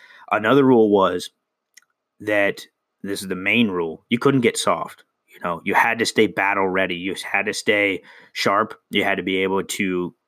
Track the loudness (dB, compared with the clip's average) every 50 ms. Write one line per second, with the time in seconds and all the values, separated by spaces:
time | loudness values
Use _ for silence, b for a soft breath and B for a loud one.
0 | B B B B B B -2 0 2 4 4 4 6 6 6 6 6 6 4 4
1 | 4 2 0 -4 -8 -10 _ _ _ _ _ _ _ _ _ -20 _ _ _ _
2 | _ _ _ -10 -6 -2 0 0 0 0 -2 -6 -12 _ _ _ _ _ _ _
3 | -10 -10 -8 -8 -8 -8 -8 -6 -2 0 2 2 2 2 0 -2 -4 -6 -8 -10
4 | _ -6 -4 0 2 2 2 4 2 0 0 0 0 0 0 -2 -2 -8 -12 _
5 | _ _ _ _ _ _ -16 -8 -6 -6 -6 -6 -4 -2 0 0 2 0 0 0
6 | -2 0 2 2 2 2 2 -2 0 0 0 0 0 0 0 0 -2 -2 -4 -6
7 | -6 -8 -8 -8 -8 -4 -4 -4 -2 -2 -4 -4 0 0 2 2 2 0 -2 -4
8 | B B B B B B B -2 0 2 2 2 0 -2 -6 -18 _ -4 -2 -2
9 | 0 0 0 -2 -2 -2 0 0 0 0 0 -2 -4 -4 -4 -4 -2 -2 -2 -2
10 | -4 -6 -8 _ _